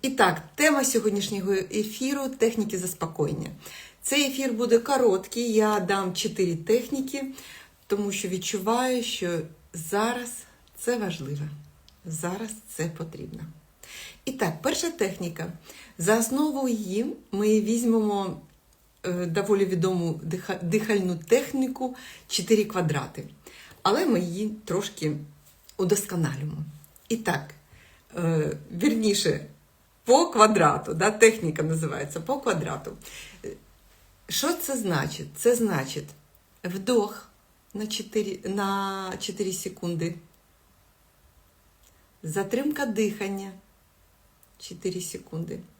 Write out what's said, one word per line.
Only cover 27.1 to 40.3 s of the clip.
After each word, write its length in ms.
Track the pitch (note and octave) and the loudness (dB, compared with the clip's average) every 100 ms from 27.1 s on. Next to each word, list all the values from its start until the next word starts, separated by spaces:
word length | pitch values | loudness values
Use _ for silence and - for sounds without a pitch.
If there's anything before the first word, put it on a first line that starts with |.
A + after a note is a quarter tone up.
| A3+ | -2
так, 360 | G3 D3+ - - _ - - _ _ - | 0 -2 -4 -20 _ -20 -20 _ _ -2
е, 400 | E3 D#3+ D3+ - - | 2 2 0 -4 -10
вірніше, 760 | F3 D4 A3+ G#3+ G3+ E3 - - - _ _ _ _ | 0 2 4 4 4 2 0 -6 -20 _ _ _ _
по 240 | - C4 E4+ | 6 8 8
квадрату, 680 | A3+ G#3+ G#3 D#3 D3+ - | 8 8 8 6 4 -2
да, 180 | E3 G3 | 0 0
техніка 520 | G#3+ A3+ A3 E3 D#3 | 8 6 6 -2 -2
називається 560 | D#3 D#3+ D#3+ C#3+ - E3 | -2 0 -2 -4 -6 -8
«по 200 | E3 C4+ | -4 -2
квадрату». 580 | B3 F3+ - C3 - - - - - - - | 0 0 -2 -6 -8 -14 -18 -18 -18 -14 -14
Е, 40 | - - _ _ _ _ _ - | -14 -20 _ _ _ _ _ -6
що 240 | - D4+ | -2 0
це 240 | E4+ - C4 | -2 -2 -4
значить? 500 | G3+ D3+ B2+ - - - | 0 0 -2 -6 -12 0
Це 200 | A#3 A#3+ | 2 4
значить 540 | A3 E3 C3+ D3+ D3 - _ _ _ _ | 2 0 -2 -8 -10 -18 _ _ _ _
вдох 640 | F3+ F#3+ F#3+ A#3+ G#3 - - _ _ _ _ | -8 -6 2 2 2 -6 -18 _ _ _ _
на 140 | G3+ G#3+ | -8 -6
чотири, 520 | - - A3 G3 F#3 G3 | -8 -4 -2 -2 -6 -6
на 640 | G3 G3 G3 G3 G3 F#3+ - | -2 -2 -2 -2 -6 -8 -8
чотири 340 | - F#3+ F#3+ | -8 -4 -4
секунди. 640 | F#3 F#3 - F3 E3+ E3 E3+ - | -4 -8 -6 -6 -2 -4 -6 -16